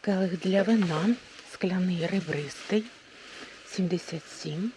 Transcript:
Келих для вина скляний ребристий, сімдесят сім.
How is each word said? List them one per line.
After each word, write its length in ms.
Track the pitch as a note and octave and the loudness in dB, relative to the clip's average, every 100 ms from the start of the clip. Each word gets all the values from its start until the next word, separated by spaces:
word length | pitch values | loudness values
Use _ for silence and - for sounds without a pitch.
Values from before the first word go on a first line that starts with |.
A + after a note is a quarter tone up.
Келих 380 | - F#3+ F#3+ F3 | 2 2 2 0
для 240 | F#3+ F#3+ | 2 4
вина 520 | F#3+ A3+ F3+ D#3 G3 A#3+ - - - | 6 4 4 4 2 0 -4 -20 -18
скляний 560 | - F#3+ F#3 F#3 F3 E3 | -4 0 2 2 2 0
ребристий, 800 | G3 D#3 D3 C#3+ - - G#3+ A3+ - - - - - - - | 0 0 -4 -4 -10 0 0 0 -16 -20 -20 -18 -16 -16 -18
сімдесят 600 | - - F3+ F3 - D#3+ - | -8 -2 0 0 -4 -10 -10
сім. 440 | - D#3 D3+ G#3+ | -10 -8 -4 -4